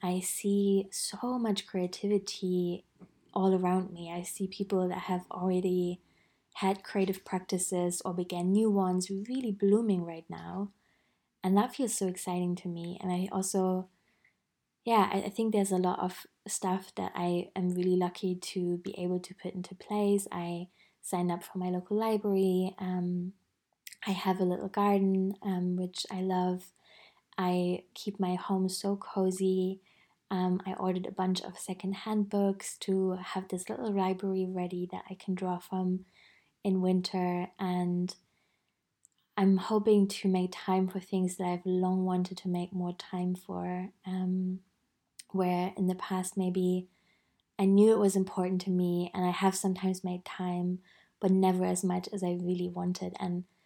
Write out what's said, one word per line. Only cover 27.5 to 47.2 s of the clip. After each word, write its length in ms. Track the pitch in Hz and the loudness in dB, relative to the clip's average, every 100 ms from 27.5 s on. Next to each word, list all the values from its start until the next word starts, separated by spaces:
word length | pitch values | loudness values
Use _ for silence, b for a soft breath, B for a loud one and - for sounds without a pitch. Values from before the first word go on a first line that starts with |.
| 180 175 180 - | 2 2 -2 -6
keep 260 | - - 196 | -12 -6 -2
my 160 | 185 180 | 0 0
home 340 | - 196 185 | 0 0 0
so 260 | 185 196 196 | 0 -2 -2
cozy. 840 | - - 185 185 190 185 185 190 b b b b - | -2 0 2 2 2 2 0 -4 b b b b -6
Um, 320 | 185 185 180 - | 0 2 0 -2
I 80 | |
ordered 320 | 185 185 185 185 | -4 -2 -2 -2
a 60 | |
bunch 300 | 196 185 185 | -2 0 0
of 180 | - 180 | -4 -10
secondhand 720 | - 185 185 196 - 214 202 | -10 -6 -6 -6 -2 0 0
books 480 | 202 196 196 - - | 2 2 0 -6 -8
to 380 | - 190 190 185 | -2 0 0 -2
have 260 | 185 190 185 | -6 -8 -6
this 220 | 180 - | -6 -6
little 220 | 220 233 | -6 -2
library 560 | 196 190 185 202 190 185 | 0 0 0 -2 -2 -2
ready 380 | 185 180 180 180 | -2 -4 -4 -6
that 120 | 185 - | -8 -12
I 60 | 185 | -10
can 200 | - 185 | -6 -2
draw 240 | 190 175 | -2 -4
from 460 | - 185 185 185 B B B B B B | -4 -2 0 -2 B B B B B B
in 180 | 202 190 | 0 2
winter. 680 | 185 185 180 185 180 180 175 - | 4 2 0 -2 0 -2 -4 -6
And 540 | 190 180 175 175 180 - _ _ _ _ _ _ _ _ _ _ _ - | -2 0 0 0 -2 -6 _ _ _ _ _ _ _ _ _ _ _ 2
I'm 200 | 196 190 | 6 6
hoping 500 | - 214 214 208 196 | 4 2 6 6 6
to 200 | - 196 | 2 2
make 240 | 185 180 | 2 0
time 340 | - - 190 190 | -2 0 2 2
for 120 | 185 | -2
things 380 | - 190 180 180 | -2 0 0 0
that 80 | 180 | -2
I've 200 | 175 185 | -2 0
long 400 | 180 185 185 185 | 2 2 2 2
wanted 320 | 185 180 180 | 0 0 -4
to 80 | 185 | -4
make 260 | 175 175 | -4 -4
more 200 | 185 175 | -4 -4
time 420 | 180 - 180 180 180 | -6 -8 -4 -2 -4
for, 540 | - 180 180 180 190 - 185 | -6 -6 -4 -6 -8 -10 -6
um, 540 | 185 185 185 185 185 _ _ _ _ _ - - | -4 0 0 -2 -4 _ _ _ _ _ -20 -6
where 440 | 190 180 180 180 - | 0 2 2 0 0
in 120 | 185 | 0
the 80 | 185 | 0
past 420 | - 185 185 - | -4 -4 -4 -2
maybe 500 | 185 180 180 180 185 b b b | 0 2 2 0 -4 b b b